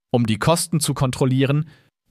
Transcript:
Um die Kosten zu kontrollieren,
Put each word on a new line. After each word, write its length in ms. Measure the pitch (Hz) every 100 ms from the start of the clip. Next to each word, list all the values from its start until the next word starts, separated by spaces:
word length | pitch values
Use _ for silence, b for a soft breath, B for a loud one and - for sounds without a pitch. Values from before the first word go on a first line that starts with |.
| _
Um 160 | 123 117
die 100 | 107
Kosten 420 | - 170 - 165
zu 140 | -
kontrollieren, 760 | 135 131 - 135 131 135 147 156 B B _ _